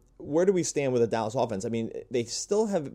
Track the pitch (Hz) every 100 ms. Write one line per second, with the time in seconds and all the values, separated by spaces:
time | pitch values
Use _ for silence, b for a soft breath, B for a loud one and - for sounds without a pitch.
0 | _ - - 151 190 185 147 151 135 127
1 | 113 113 110 123 117 98 110 113 113 -
2 | - 120 113 - - 208 220 190 135